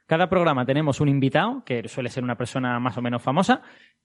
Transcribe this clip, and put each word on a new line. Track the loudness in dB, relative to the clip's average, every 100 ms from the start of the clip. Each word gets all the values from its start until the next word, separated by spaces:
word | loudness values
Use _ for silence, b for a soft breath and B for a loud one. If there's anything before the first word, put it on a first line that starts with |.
| _
Cada | 0 2
programa | 2 2 2
tenemos | 2 0 0 2
un | 2
invitado, | 2 2 2 0 -4 -6
que | -6 -6
suele | -8 -8
ser | -6
una | -6 -4
persona | -4 -4 -2 -2
más | -2 -2
o |
menos | -4 -4
famosa, | 0 0 2 0 b b b b